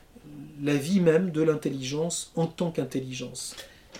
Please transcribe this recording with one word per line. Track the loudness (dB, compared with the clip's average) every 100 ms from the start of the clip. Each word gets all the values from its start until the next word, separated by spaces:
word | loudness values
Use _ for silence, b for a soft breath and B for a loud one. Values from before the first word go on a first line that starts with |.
| b -20 -18 -16 -16 -4
la | 0
vie | 2 4 4
même | 6 6 4
de | 2
l'intelligence | 2 2 0 -4 -4 -2 -2 -4 -6
en | -2 -2
tant | -2 -4
qu'intelligence. | -2 -4 -4 -6 -8 -10 -10 -12 B B B B